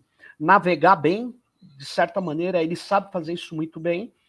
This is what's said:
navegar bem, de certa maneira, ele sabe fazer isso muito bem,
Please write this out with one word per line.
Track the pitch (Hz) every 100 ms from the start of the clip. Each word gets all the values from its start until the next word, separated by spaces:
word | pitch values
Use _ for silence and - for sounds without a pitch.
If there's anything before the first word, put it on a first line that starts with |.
| _ _ - -
navegar | 156 196 180 147 170 190
bem, | 147 208 247 - _ _ - -
de | -
certa | - 170 202
maneira, | 175 156 175 180
ele | 160 175
sabe | - 196 196
fazer | 180 156
isso | 175 - 160
muito | 160 165
bem, | 170 170 233 _